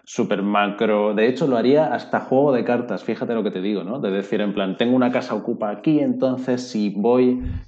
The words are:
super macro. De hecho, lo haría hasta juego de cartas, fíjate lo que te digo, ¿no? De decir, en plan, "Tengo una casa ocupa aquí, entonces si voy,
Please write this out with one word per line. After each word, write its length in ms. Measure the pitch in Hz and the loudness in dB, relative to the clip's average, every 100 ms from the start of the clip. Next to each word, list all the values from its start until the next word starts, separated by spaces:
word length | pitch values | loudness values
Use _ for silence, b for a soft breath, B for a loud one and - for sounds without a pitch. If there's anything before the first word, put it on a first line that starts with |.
super 380 | - - 104 98 | -8 -4 -2 0
macro. 720 | 101 104 104 98 110 107 104 | 0 2 0 0 0 2 2
De 160 | 104 113 | 2 2
hecho, 180 | 127 156 | 2 0
lo 120 | 123 | 2
haría 340 | 120 147 156 | 4 4 4
hasta 280 | 117 - 110 | -2 -2 -4
juego 320 | - 131 147 | 0 2 4
de 100 | 123 | 2
cartas, 400 | 107 120 120 95 | 2 -2 -2 -6
fíjate 300 | - 110 117 | -4 -4 -2
lo 80 | 117 | -2
que 80 | 104 | -2
te 100 | 95 | -2
digo, 240 | 95 101 | -2 -2
¿no? 160 | 85 - | -4 -4
De 100 | 104 | -2
decir, 300 | 98 98 107 | -2 -2 -2
en 140 | 104 | -2
plan, 240 | 98 98 92 | -2 -2 -2
"Tengo 180 | 120 127 | 0 2
una 160 | 123 | 2
casa 220 | 127 - | 0 -4
ocupa 360 | 110 110 113 107 | -6 -4 -4 -4
aquí, 300 | 101 160 151 | -2 0 2
entonces 680 | 135 123 131 127 127 123 - | 2 0 -2 -2 -2 -4 -4
si 240 | 107 104 98 | -2 -2 0
voy, 460 | 107 123 127 123 B B | 2 4 4 2 B B